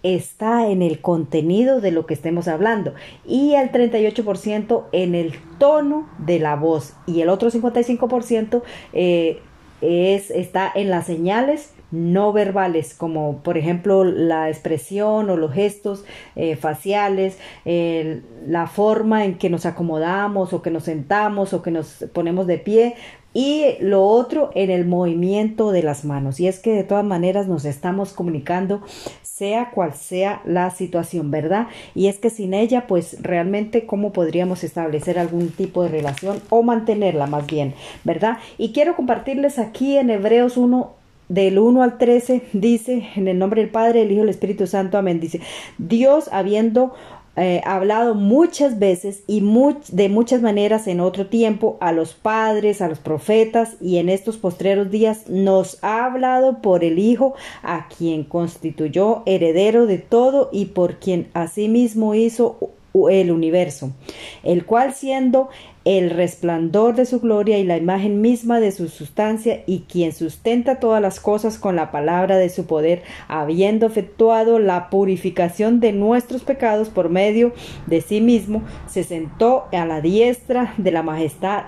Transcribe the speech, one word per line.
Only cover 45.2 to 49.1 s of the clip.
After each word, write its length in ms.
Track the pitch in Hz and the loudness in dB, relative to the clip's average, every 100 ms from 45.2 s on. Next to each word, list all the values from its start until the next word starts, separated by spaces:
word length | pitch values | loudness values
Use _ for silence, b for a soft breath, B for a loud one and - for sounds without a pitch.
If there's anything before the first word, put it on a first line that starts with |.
dice, 180 | 165 170 B B B B | -4 -8 B B B B
"Dios, 500 | 165 226 262 285 - | -2 2 4 4 2
habiendo, 600 | 196 190 208 226 220 254 B B B B - | -2 0 2 2 2 0 B B B B -2
eh, 240 | 180 175 | 0 0
hablado 520 | - 190 190 220 240 214 | 0 0 2 2 2 2
muchas 640 | 202 254 349 - 285 220 | 4 4 4 2 0 2
veces 440 | 196 180 202 | 2 0 -4